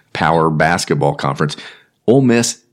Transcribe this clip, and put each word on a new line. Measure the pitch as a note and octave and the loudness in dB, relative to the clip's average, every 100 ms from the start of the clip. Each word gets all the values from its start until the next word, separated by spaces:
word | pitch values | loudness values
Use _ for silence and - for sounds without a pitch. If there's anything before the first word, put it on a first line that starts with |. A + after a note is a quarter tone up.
| _ | _
power | - D#2+ E2 D#2+ | -2 0 2 2
basketball | D#2 E2 F2 - D2+ D2 D2+ | 2 0 0 -2 -2 -2 -2
conference. | C#2 C#2 D2+ - - - _ _ - | -6 -2 -4 -6 -18 -20 _ _ 0
Ole | C3 | 2
Miss | B2+ A#2 A#2 - _ | 4 2 0 -6 _